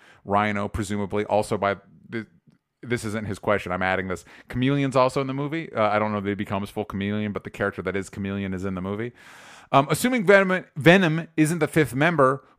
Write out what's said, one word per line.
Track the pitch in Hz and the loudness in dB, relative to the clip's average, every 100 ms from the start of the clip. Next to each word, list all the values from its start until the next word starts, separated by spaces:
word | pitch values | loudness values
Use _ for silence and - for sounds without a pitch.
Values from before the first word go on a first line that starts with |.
| - _ 101 | -20 _ -2
Rhino, | 101 107 101 101 | 0 2 -2 -4
presumably | - 98 104 98 104 104 | -6 -4 -4 -2 -4 0
also | 104 107 104 | 0 0 -2
by | 98 95 _ - - | -2 -2 _ -20 -12
the, | 117 104 _ _ _ _ _ | -12 -12 _ _ _ _ _
this | 117 117 113 | -6 -6 -4
isn't | 110 104 | -6 -6
his | 95 | -6
question. | 110 101 90 | -2 -2 -2
I'm | 90 | -4
adding | 92 95 95 | -2 -2 -4
this. | 90 - - - | -8 -10 -20 -10
Chameleon's | 123 131 143 139 131 | -2 0 0 0 2
also | 127 143 | 2 0
in | 135 | -4
the | |
movie. | 135 143 165 156 | -6 -6 -8 -8
Uh, | 113 104 | -2 0
I | 104 | 2
don't | 107 | 0
know | 104 | -2
that | 98 | -4
he | 101 | -4
becomes | 104 101 101 | -4 -4 -6
full | 107 101 | -8 -6
Chameleon, | 98 101 107 107 | -4 -4 -4 -4
but | 95 101 | -6 -10
the | |
character | - 101 95 | -4 -2 -2
that | 92 98 | -4 -4
is | 92 | -6
Chameleon | 104 98 101 98 | -8 -6 -4 -4
is | 92 98 | -4 -6
in | 92 | -6
the | |
movie. | 95 104 120 - - - - - - | -6 -6 -8 -12 -20 -20 -20 -20 2
Um, | 135 151 | 2 4
assuming | 156 247 254 175 | 0 0 2 6
Venom, | 196 190 185 - 151 | 6 6 -2 -4 4
Venom | 151 196 165 160 160 - | 6 8 6 0 -2 0
isn't | 156 170 | 2 2
the | 147 | 2
fifth | 165 127 127 | 2 2 2
member, | 165 156 131 139 _ | 2 6 4 4 _